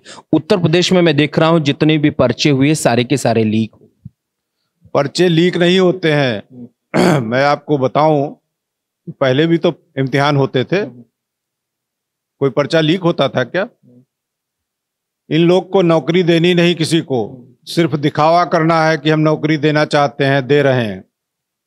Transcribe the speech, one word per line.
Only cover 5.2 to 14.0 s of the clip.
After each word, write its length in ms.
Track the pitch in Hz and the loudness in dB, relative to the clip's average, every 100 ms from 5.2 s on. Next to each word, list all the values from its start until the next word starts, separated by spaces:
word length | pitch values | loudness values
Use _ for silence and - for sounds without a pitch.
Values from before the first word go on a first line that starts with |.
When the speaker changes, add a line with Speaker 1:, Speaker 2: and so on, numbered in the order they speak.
| 180 | 0
Speaker 2:
लीक 280 | 160 180 170 | 2 2 2
नहीं 220 | 175 185 | 2 2
होते 320 | 180 185 160 | 2 0 0
हैं। 580 | 147 131 104 - 127 120 _ _ - | 0 0 -4 -10 -20 -20 _ _ -2
<clears throat> 240 | 185 151 | 0 0
मैं 260 | 110 123 143 | -2 0 0
आपको 320 | 147 - 147 | -2 -2 -2
बताऊं, 580 | 127 135 156 151 143 - _ _ _ _ _ _ - | 0 0 2 0 -2 -8 _ _ _ _ _ _ -16
पहले 380 | - 135 127 165 | -4 0 2 2
भी 100 | 165 | 0
तो 340 | 175 - _ 139 | 0 -4 _ -6
इम्तिहान 400 | 135 139 143 143 | -2 0 0 0
होते 260 | 135 131 | 0 -2
थे, 220 | 120 185 240 123 - _ _ _ _ _ _ _ _ _ _ _ _ - | -2 -4 -6 -12 -20 _ _ _ _ _ _ _ _ _ _ _ _ -6
कोई 100 | 139 | -4
पर्चा 320 | 135 139 160 | -2 0 0
लीक 200 | 156 185 | 0 0
होता 280 | 170 165 139 | -2 -2 -2
था 140 | - | -2
क्या? 260 | 120 175 226 _ 127 123 | -4 -4 -8 _ _ -20